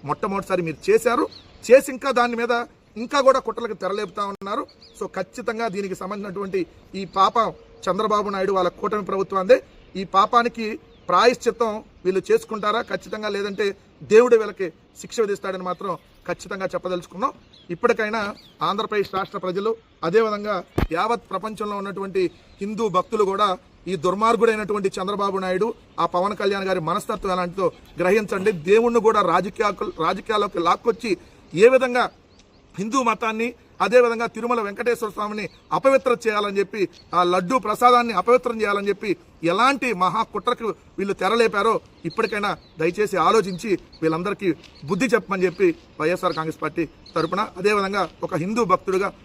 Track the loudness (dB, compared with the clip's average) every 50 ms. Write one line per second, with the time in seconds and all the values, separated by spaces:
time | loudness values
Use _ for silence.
0 | -6 -6 -6 -4 -4 -4 -4 -6 -4 -2 -2 -2 -2 -4 -8 -6 0 2 2 4
1 | 4 2 0 0 -2 -4 -6 -18 -20 -20 -20 -14 4 6 6 6 6 4 -10 -4
2 | -2 0 2 2 2 0 0 -2 0 0 0 -2 -2 -6 -14 _ _ _ _ -12
3 | -8 -2 0 2 4 4 2 2 -2 -4 -8 -8 -8 -8 -8 -6 -6 -6 -4 -4
4 | -6 -8 -6 -8 -8 -8 -8 -10 -8 -6 -6 -6 -6 -8 _ _ -20 -20 -14 -12
5 | -12 -8 -6 -8 -8 -8 -10 -8 -6 -6 -4 -4 -4 -6 -4 -6 -6 -6 -8 -8
6 | -8 -10 -10 -10 -10 -10 -8 -8 -8 -4 -4 -4 -4 -6 -10 -20 -20 _ -10 -10
7 | -10 -6 2 4 4 4 4 2 0 0 -2 -10 -20 -20 -20 -8 -4 -4 -2 0
8 | 0 0 0 0 0 -2 -4 -2 -2 0 0 0 0 0 -2 -4 -6 -4 -4 -4
9 | -4 -4 -4 -4 -4 -2 -2 -4 4 6 4 4 4 -6 -20 -20 -20 -12 -8 -8
10 | -8 0 2 2 4 6 4 2 2 2 -2 -4 -6 -6 -6 -8 -12 -20 -20 -20
11 | -4 0 2 6 6 6 4 4 -2 -2 0 0 -2 -2 -2 -8 -12 -16 -20 -6
12 | -4 -2 -2 -2 2 2 0 0 2 -4 -8 -4 -2 -2 0 -2 -2 -4 -8 -8
13 | -8 -10 -10 -8 -6 -6 -4 -4 -4 -6 -4 -2 -2 -2 -2 -6 _ -20 _ _
14 | -2 6 6 6 8 8 6 4 4 0 -6 -6 -8 -8 -8 _ _ _ _ -20
15 | -18 -10 -2 -2 -2 -2 -2 -6 -6 -8 -8 -6 -6 -6 -6 -6 -6 -8 -8 -8
16 | _ _ _ -18 _ -10 -10 -10 -8 -12 -8 -6 -6 -4 -4 -4 -4 -4 -6 -6
17 | -8 -12 -10 -6 -6 -6 -6 -8 _ _ -20 _ -12 -12 -10 -2 0 0 2 2
18 | -2 -4 -2 -4 -4 -6 -8 -12 -18 -20 _ _ -2 -2 0 -2 -4 -2 0 -2
19 | -2 -2 -2 -6 -6 -4 -8 -6 -6 -4 -4 -2 -2 -2 -4 -4 _ _ _ _
20 | -4 2 4 4 4 4 -2 -4 -4 -4 -4 -4 -6 _ _ -2 -2 -2 0 -2
21 | 0 0 -2 -4 -4 -8 -8 -8 -6 -8 -8 -6 -6 -6 -4 -6 -6 -8 -8 -8
22 | -8 -4 -2 0 0 0 -2 -8 -20 -20 -12 -10 -8 -8 -4 -2 -2 0 2 0
23 | 0 0 2 2 2 2 2 2 2 0 0 -2 _ _ _ _ -8 -6 -6 -2
24 | 0 0 0 2 2 2 4 4 4 2 2 0 -4 -4 -4 -2 -2 -4 -4 -4
25 | -6 -4 -4 -2 -2 -2 -2 -2 -2 -2 0 0 0 -2 -4 -8 -18 _ -4 -2
26 | -2 0 0 0 0 -2 -2 0 0 0 0 0 -2 -2 -2 -2 0 -2 -2 -2
27 | -2 -4 -8 -6 -2 -4 -2 -2 -2 -4 -4 -2 -2 -2 -2 -4 -20 -20 -6 -2
28 | 2 4 4 2 2 0 -4 0 0 0 0 0 2 4 4 6 6 4 2 4
29 | 4 4 4 4 2 4 2 2 0 -2 -4 -2 -2 -2 -2 -2 -6 -8 -4 -2
30 | -2 -2 -2 -4 -4 -2 -2 0 0 -2 -2 -2 0 0 0 2 0 -2 -2 -2
31 | -2 -4 -4 -4 -4 -20 -20 -20 -20 -8 2 6 6 6 8 6 2 2 0 0
32 | -2 -2 _ _ _ _ -20 _ -20 _ _ -20 _ _ _ -8 -6 0 0 0
33 | 2 2 0 0 -2 -4 -2 -2 -4 -4 -4 -10 -20 _ -6 -4 -2 4 6 6
34 | 6 6 2 -2 -4 -4 -4 -6 -2 0 0 0 -2 -4 -6 -4 -2 -2 -2 -2
35 | -4 -8 -6 -6 -6 -6 -6 -6 -8 -10 -12 -16 _ _ -4 2 2 4 4 4
36 | 2 2 0 0 0 -2 0 0 -2 0 0 -2 -2 -2 -2 -4 -4 -4 -4 -18
37 | -14 -2 0 2 2 4 2 0 0 0 0 0 0 -2 -2 4 6 6 6 6
38 | 4 2 -2 -2 4 4 4 4 4 0 -4 -2 -2 0 0 0 0 -2 -4 -2
39 | -2 -4 -4 -4 -6 -20 _ -4 -2 -2 2 4 2 2 2 2 -2 -4 0 0
40 | 0 0 0 -2 -4 -4 -6 -4 -2 -2 -2 -2 -2 -6 -6 -6 -12 -18 _ -6
41 | -4 -4 -2 -2 0 0 0 0 0 0 0 0 0 2 0 0 -4 -10 -20 -12
42 | -12 -8 -4 -4 -4 -2 -2 -4 -4 -4 -6 -6 -12 -20 _ -2 -2 -2 0 0
43 | -2 -2 0 2 2 4 4 4 2 0 -6 -8 -4 -4 -4 -4 -4 -16 -10 -2
44 | -2 -2 0 0 -2 -4 -6 -2 -2 -2 -2 -2 -8 -20 -20 -18 -6 -4 -2 -2
45 | 2 2 2 0 0 -2 -2 0 0 -2 0 2 2 2 2 0 -12 -20 -8 -4
46 | -2 -2 -2 0 -2 -2 -2 -2 -6 -6 -6 -6 -8 -6 -4 -4 -6 -6 -8 -20
47 | -20 -6 -4 -2 -2 -2 -2 -4 -4 -4 -6 -2 0 2 2 2 0 0 -2 -2
48 | -2 -4 -4 -8 -8 -6 -4 -4 -4 -2 0 0 2 2 2 0 0 -2 -2 -2
49 | -2 -2 -6 -10 _